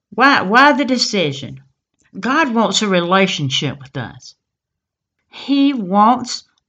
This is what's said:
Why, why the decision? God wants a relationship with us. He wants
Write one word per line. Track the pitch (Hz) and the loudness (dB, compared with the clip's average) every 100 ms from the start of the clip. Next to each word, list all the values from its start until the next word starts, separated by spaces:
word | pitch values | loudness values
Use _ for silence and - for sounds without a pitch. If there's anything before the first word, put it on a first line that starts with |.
| _ | _
Why, | 202 277 - | 0 2 2
why | 185 240 285 | 2 4 4
the | 269 | 2
decision? | 262 247 - 202 151 135 131 - _ _ _ _ _ 190 | 0 -2 -2 -2 -2 -4 -12 -16 _ _ _ _ _ -10
God | 139 196 294 | -4 -2 0
wants | 226 196 190 | 0 0 0
a | 208 | 0
relationship | 185 170 190 190 - 135 - 143 - | 0 2 2 2 0 -2 -2 -4 -8
with | - 139 | -12 -12
us. | 101 - - _ _ _ _ _ _ _ _ _ _ | -12 -14 -20 _ _ _ _ _ _ _ _ _ _
He | - - 277 277 | -12 -2 2 2
wants | 254 180 202 220 254 240 - _ _ | 0 0 4 4 2 -2 -12 _ _